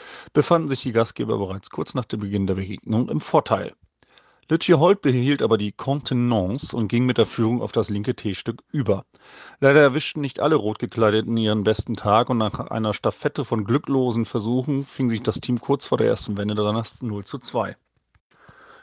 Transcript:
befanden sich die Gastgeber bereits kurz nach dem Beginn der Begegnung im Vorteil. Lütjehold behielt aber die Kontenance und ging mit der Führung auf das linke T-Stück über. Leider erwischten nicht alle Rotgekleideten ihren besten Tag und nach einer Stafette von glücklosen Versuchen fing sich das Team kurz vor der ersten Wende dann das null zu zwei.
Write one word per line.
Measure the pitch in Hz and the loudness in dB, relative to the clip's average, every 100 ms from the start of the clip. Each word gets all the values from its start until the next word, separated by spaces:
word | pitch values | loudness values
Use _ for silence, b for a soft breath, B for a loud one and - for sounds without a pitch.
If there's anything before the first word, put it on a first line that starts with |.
| B B B | B B B
befanden | - - 170 156 | 0 2 2 2
sich | 131 | -4
die | 131 | -2
Gastgeber | 113 113 - 113 110 | 0 0 -2 -4 -2
bereits | 95 95 - | -4 -8 -10
kurz | - 156 | -10 -6
nach | 131 | -6
dem | 113 110 | -6 -6
Beginn | 101 101 95 | -4 -2 0
der | 95 | -2
Begegnung | 98 98 - 107 123 | -4 -10 -2 -2 0
im | 151 | -4
Vorteil. | - 156 - 98 95 - _ _ b b b b b | 0 0 2 -2 -2 -12 _ _ b b b b b
Lütjehold | 165 - 156 170 196 | -2 4 6 6 4
behielt | 143 127 131 143 | 4 2 2 2
aber | 123 107 | 2 2
die | 104 | 0
Kontenance | - 135 143 - 123 120 113 92 127 - 123 | -4 -2 -2 -2 0 2 2 0 -4 -6 -4
und | 107 | 0
ging | 117 127 | 0 2
mit | 120 | 2
der | 110 | 2
Führung | - 113 120 | 2 0 0
auf | 110 | -2
das | 117 104 | -2 -2
linke | 101 107 | -2 -4
T-Stück | 117 107 95 - 113 _ | -4 -4 -6 -8 -10 _
über. | 156 107 95 - B B B B B | -4 0 -2 -2 B B B B B
Leider | 139 139 | 6 8
erwischten | 143 135 - 156 | 6 4 -4 -6
nicht | 139 - | -6 -2
alle | 151 156 | 0 2
Rotgekleideten | 104 107 123 - 110 110 110 113 | 0 -4 -6 2 2 2 0 0
ihren | 107 107 | 0 2
besten | 101 110 - 113 | 2 0 -2 -4
Tag | 107 107 117 | 2 2 4
und | 120 | 0
nach | 107 - | -2 -4
einer | - 117 110 | -6 -4 -2
Stafette | 104 113 - 151 - 127 | 0 -2 -2 -6 -4 -4
von | 117 | -4
glücklosen | 101 135 - 135 127 113 110 | 0 -2 0 0 0 0 -2
Versuchen | 120 107 127 131 139 | -4 -2 -2 -2 -4
fing | 135 - 127 | -4 -2 -2
sich | 113 | 0
das | 120 - | -2 -4
Team | - 120 | -2 -4
kurz | - 139 - | 0 -2 0
vor | 123 | 0
der | 113 | 2
ersten | 110 - 101 | 0 -4 -6
Wende | 104 104 | -4 -2
dann | 104 110 | 0 -2
das | 110 - | -6 -10
null | 120 104 | -8 -8
zu | 101 139 | -8 -10
zwei. | - 123 98 - _ _ _ _ _ B B B B B | -6 -4 -4 -8 _ _ _ _ _ B B B B B